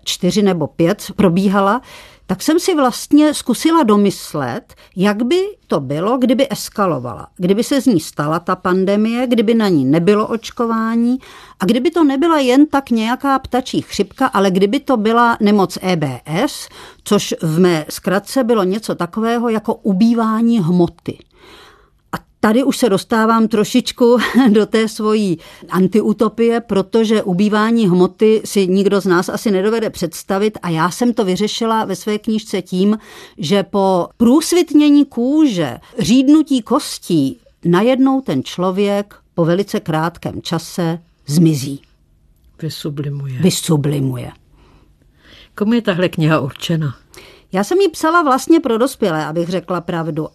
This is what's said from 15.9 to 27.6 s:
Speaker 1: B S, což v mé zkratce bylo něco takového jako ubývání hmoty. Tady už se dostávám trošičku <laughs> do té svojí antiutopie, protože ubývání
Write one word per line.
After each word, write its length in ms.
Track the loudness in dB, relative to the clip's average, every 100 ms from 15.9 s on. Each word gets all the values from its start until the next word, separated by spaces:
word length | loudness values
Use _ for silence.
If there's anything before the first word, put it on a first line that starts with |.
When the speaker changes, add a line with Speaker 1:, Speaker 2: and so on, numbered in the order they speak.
| -2
Speaker 1:
B 240 | -2 -6 -6
S, 440 | -2 -2 -4 -16 -20 -20 -14
což 320 | -2 -2 -2 -4
v 180 | -2 2
mé 260 | 2 2 -4
zkratce 540 | -8 -4 -4 -4 -2
bylo 200 | 0 0
něco 320 | 0 -2 -4 -6
takového 540 | -6 -4 -2 -2 -2
jako 240 | -2 -4
ubývání 840 | -4 -2 2 2 2 0 0 0 2
hmoty. 580 | 2 2 0 -2 -12 -12 _ _ -20 -20 -20 -20 _ _ _ -14 -14 _
Tady 220 | 0 2
už 140 | 0 0
se 120 | 2
dostávám 580 | 0 0 0 2 2 2
trošičku 680 | 0 0 0 -2 0 4 4 2 2
<laughs> 140 | 4
do 160 | 4 2
té 220 | 0 -2
svojí 520 | -4 -2 0 0 -4 -8 -20 -6
antiutopie, 920 | 0 2 2 0 0 -2 0 0 0
protože 640 | -2 -4 0 0 2 0
ubývání 640 | 0 0 0 0